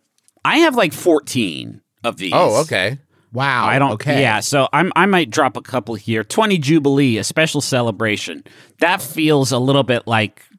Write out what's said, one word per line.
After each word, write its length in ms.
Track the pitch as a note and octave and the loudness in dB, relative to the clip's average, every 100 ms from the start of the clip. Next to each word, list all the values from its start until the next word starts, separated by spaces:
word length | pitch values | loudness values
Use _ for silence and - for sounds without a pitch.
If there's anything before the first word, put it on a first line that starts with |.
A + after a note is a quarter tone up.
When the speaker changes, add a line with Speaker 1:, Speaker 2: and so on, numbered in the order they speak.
| _ _ _ _ | _ _ _ _
Speaker 1:
I 140 | D3 B3 | 0 2
have, 160 | E4 | 2
like, 180 | A#3+ F#3 | 2 0
fourteen 880 | - - D#3 - B2 G2 C#2 A1+ - _ _ | 0 2 2 0 -4 -4 -6 -12 -16 _ _
of 140 | A#2 C3+ | -8 -6
these. 160 | F#3 | -2
Speaker 2:
Oh, 280 | C#3 D#3+ A2 | 2 2 2
okay. 360 | D3+ A2 F#2+ C#3 _ _ _ | 0 -2 -2 -4 _ _ _
Speaker 3:
Wow, 340 | B2+ C#3 B2+ A2 | -4 -2 0 0
Speaker 1:
I 120 | B2+ | 2
don't, 140 | C#3 | 2
Speaker 3:
okay. 280 | A2 C#3+ C#3 | 0 -2 0
Speaker 1:
yeah, 180 | B2+ G#2+ | 2 0
so 280 | - C#3+ C3 | 0 0 2
I'm, 200 | D3 F3+ D#3+ | 0 0 2
I 100 | G3 | 2
might 240 | F#3 C3+ | 2 0
drop 260 | A2+ C3+ A#2 | 0 -2 -2
a 60 | |
couple 320 | - B2+ - | -8 -6 -6
here. 300 | A2 G#2+ A2 | -8 -4 -4
Twenty 340 | G#2 - G#3+ F#3+ | -2 -2 0 0
Jubilee, 580 | C3+ D#3+ C#3 C#3 C#3 G#2+ | 2 2 4 2 2 0
a 80 | |
special 360 | - - D#3+ D3 | -2 -2 -2 -2
celebration. 840 | - C3 A#2 F#2+ A2 G#2 - D2+ - - - - | -2 -2 -2 -2 -2 -2 -6 -14 -18 -20 -20 -2
That 200 | D#3+ F#3+ | 0 0
feels 520 | C3 D#3 D#3 D3 B2+ | -4 -2 2 2 2
a 60 | B2+ | 0
little 260 | C3 C#3 | 2 2
bit 220 | B2 A#2+ - | 2 -2 -2
like 340 | A2+ G#2 - _ | -2 -2 -6 _